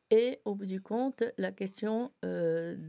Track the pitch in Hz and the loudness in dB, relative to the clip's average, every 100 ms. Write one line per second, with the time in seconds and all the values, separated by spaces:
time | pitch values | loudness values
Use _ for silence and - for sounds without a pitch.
0 | _ 220 247 269 208 202 196 190 190 226 | _ 6 6 0 -6 -6 -4 -6 -2 0
1 | 269 - 233 - 185 190 196 - 214 220 | 0 0 -2 0 -4 -2 -6 -4 -2 -2
2 | 247 - 185 175 165 165 170 170 | -4 -6 -4 0 0 0 -2 -8